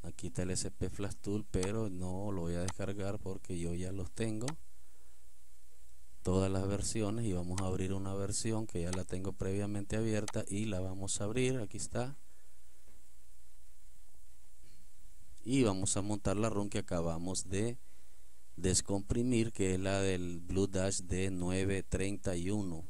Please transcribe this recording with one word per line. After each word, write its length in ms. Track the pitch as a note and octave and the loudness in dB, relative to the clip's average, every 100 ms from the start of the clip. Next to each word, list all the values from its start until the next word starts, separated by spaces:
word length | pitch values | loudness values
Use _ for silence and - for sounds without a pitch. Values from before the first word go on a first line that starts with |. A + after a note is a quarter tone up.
Aquí 260 | E2+ - F#2 | -4 -4 -2
está 160 | F2 | 0
el 80 | F2+ | 0
S 180 | F#2 G2 | 0 -2
P 180 | - F#2 | -2 -2
Flash 260 | - G2+ - | -2 -2 -2
Tool, 240 | - G#2 G#2+ | 0 0 2
pero 400 | F#2+ F#2 A2 A2 | 2 2 2 0
no 440 | F#2 F2+ F#2 G2+ | 0 0 0 0
lo 80 | G2 | 0
voy 140 | E2 E2+ | 0 0
a 80 | |
descargar 540 | F#2 - G2 G2+ G2 G#2 | 0 0 -2 0 0 0
porque 400 | F#2+ F#2+ - F2+ | -2 -2 -2 -2
yo 160 | E2+ | 0
ya 200 | E2+ F2+ | 0 0
los 180 | G2 F#2 | -2 -2
tengo, 340 | - A2+ A2 B2 D#3+ - - - - - - - - - - - - - - - - | -2 0 0 -2 -2 -4 -4 -4 -4 -4 -4 -4 -4 -4 -4 -4 -4 -4 -4 -4 -2
todas 300 | - F#2+ F#2+ | 2 4 4
las 160 | F#2+ G2 | 2 2
versiones, 580 | G2+ - A2+ G#2 A2+ A2+ | 2 0 2 2 2 0
y 60 | |
vamos 300 | F2+ F2 F2+ | 0 0 0
a 60 | F#2+ | 0
abrir 260 | F#2 F#2+ | 0 0
una 200 | G2 G2 | 0 0
versión 540 | G2 G2 - A2+ A2 A2 | -2 0 0 0 0 0
que 140 | F2+ | 0
ya 100 | E2+ | 0
la 140 | F#2 F#2 | -2 -2
tengo 260 | F#2 F#2+ | -2 -2
previamente 640 | F#2+ F#2+ G2 G2+ G#2 G2+ G#2+ | -2 0 0 0 -2 -2 0
abierta 480 | A2+ G#2+ G#2 A2+ G#2+ | 2 0 0 -2 -2
y 160 | G2+ A2 | -2 0
la 160 | F#2 | 0
vamos 400 | F#2 F#2+ G2 - | -2 -2 -2 -2
a 20 | |
abrir, 360 | G#2 A#2 B2+ C3 | 0 2 2 2
aquí 180 | G#2 G#2 | -2 -4
está. 400 | - A#2+ B2 C#3+ - - - - - - - - - - - - - - - - - - - - - - - - - - - - - - - - - | -2 -2 -2 -4 -4 -4 -4 -4 -4 -4 -4 -4 -4 -4 -4 -4 -2 -2 -4 -4 -4 -4 -4 -2 -2 -4 -4 -4 -4 -2 -2 -2 -2 -2 -4 -2 0
Y 180 | C3+ | 4
vamos 320 | A#2 F#2+ G2 G#2 | 4 4 2 2
a 60 | |
montar 340 | G2 G#2 G#2 G2 | 2 0 2 2
la 140 | A2+ | 2
ROM 180 | G2+ G2+ | 2 0
que 120 | G#2+ | 0
acabamos 680 | - F2 E2+ E2 F2 F#2 E2+ | 0 0 2 0 0 0 0
de 300 | F#2+ A2+ B2 - - - - - - - - | 0 0 0 -4 -4 -2 -4 -4 -4 -4 0
descomprimir, 960 | F2+ F2+ - G2+ G2+ A#2+ B2 A#2+ A2+ | 4 4 4 0 2 2 4 4 2
que 200 | - F#2+ | 2 2
es 60 | F#2 | 4
la 220 | F#2+ G2 | 2 2
del 380 | G2 F#2 F2+ E2+ | 2 2 0 -2
Blue 280 | E2+ F2+ G2+ | 0 2 4
Dash 320 | F#2+ F#2+ G2 | 4 2 0
D 280 | F2+ F2+ F#2+ | 0 2 2
nueve 500 | F#2 F2+ F#2 F#2+ G2 | 2 2 2 2 2
treinta 540 | - F#2 F#2+ G2+ G2+ F2 | 2 2 2 0 0 0
y 160 | F2+ | 2
uno. 340 | G#2+ G2 D#2+ E2+ | 0 0 -2 -4